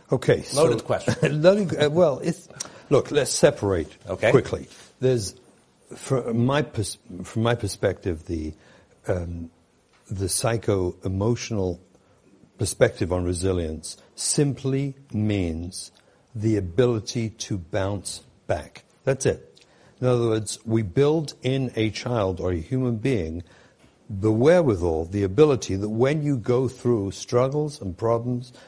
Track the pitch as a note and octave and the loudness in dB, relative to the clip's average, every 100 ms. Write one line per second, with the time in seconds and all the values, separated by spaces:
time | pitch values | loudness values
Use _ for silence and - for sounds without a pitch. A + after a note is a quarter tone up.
0 | - C3 - A2+ - C3+ D#3+ A2+ - A2 | -2 0 4 2 2 2 2 2 0 -2
1 | - - D#3 D3 E3 G3+ F#3 D3 D3+ D#3 | -2 0 0 4 6 6 2 2 2 4
2 | E3+ B2+ E3 E3 - - - - - C#3 | 4 2 -4 -6 -8 -14 -14 -12 2 2
3 | - D3 B2+ - D3+ C#3 G2+ F#2 D#2 - | 2 0 0 4 4 4 0 0 -2 -8
4 | F#2 F#2+ G#2+ C3 - D2+ C#2 - - - | -10 0 4 4 4 -4 -8 -20 -20 -2
5 | B2+ B2+ F#2+ - _ _ _ _ - - | 0 0 -2 -10 _ _ _ _ -20 -12
6 | - C3 A#2+ A2+ B2 C#3+ D3 - G2+ - | -4 -2 0 0 2 2 0 -4 -6 -6
7 | - F2+ F#2 A2 A#2 A#2 G2 - G#2 F2+ | -14 -14 -8 0 0 2 -2 -2 -2 0
8 | G2 E2 - E2 D#2 - - - _ _ | -4 -6 -4 -6 -6 -10 -18 -20 _ _
9 | - F#2 E2+ E2+ E2 _ _ _ _ _ | -4 -4 -4 -8 -12 _ _ _ _ _
10 | - F#2+ F#2 - B2 A#2 - G2 F#2 - | -10 -6 -4 -2 0 0 0 2 0 -4
11 | - F#2+ G#2+ A#2+ - A2 F#2 F2+ _ _ | -4 -2 0 0 -2 -2 -2 -4 _ _
12 | _ _ _ _ _ - G#2+ - A#2+ - | _ _ _ _ _ -6 -4 2 2 2
13 | F#2 F2+ F2+ F2 F#2 F#2 D#2+ D#2 - - | -2 -2 -2 0 0 0 -2 -6 -12 -18
14 | - - - - C#3+ B2 C3+ C3+ C#3 C3 | -18 -8 -4 0 0 -2 -2 -2 -4 -8
15 | - G#2 G#2+ G2+ F2 E2 E2+ - - _ | -8 -2 0 0 0 -4 -8 -12 -16 _
16 | _ _ _ A2+ A2 G#2 F#2 F2+ B2 A#2 | _ _ _ -4 0 0 0 2 2 2
17 | G2 B2 A2+ - - G#2 D#2+ G#2 F#2+ G#2 | -4 -6 -6 -6 -8 -8 -6 -4 -2 -4
18 | - - - _ - E2+ - - - _ | -8 -14 -16 _ -6 -6 -8 -20 -20 _
19 | - C3+ B2 F2 - - _ _ _ - | -4 0 0 -2 -6 -20 _ _ _ -4
20 | B2 B2 A#2 A2 G#2 - A2 A2+ G#2 G#2+ | 0 2 2 0 -2 -8 -2 0 0 2
21 | C#3+ D#3+ C#3+ - B2+ C3+ B2+ A#2 A2 G2+ | 2 2 -2 -6 -2 -2 -2 -2 -2 -2
22 | A#2+ A#2+ F#2+ F2+ F2 F2+ D#2+ C3 B2+ A2+ | -4 0 0 0 -2 -2 -2 -2 -2 -2
23 | B2+ A#2+ D#2+ E2+ - - - _ _ _ | 0 -2 -2 -6 -12 -18 -20 _ _ _
24 | - G2 G#2+ G#2+ C3+ F3+ D3+ G2 F2 D#2+ | -12 -2 2 4 6 6 4 2 2 0
25 | E2 G2+ G2 F#2+ D3+ C3 - F#2+ G#2+ A2 | -2 -2 0 4 4 4 -2 -4 -2 0
26 | C3 D#3 D3 C3+ G2+ B2 B2+ - B2 A#2 | 2 2 0 -2 0 0 0 -2 0 0
27 | G2 - - A#2+ C3 D3 D3+ C#3+ G2 F2 | -2 -8 -2 0 2 0 -4 -6 -10 -4
28 | A2+ A#2 B2 B2 B2 - | 0 0 -2 -6 -8 -18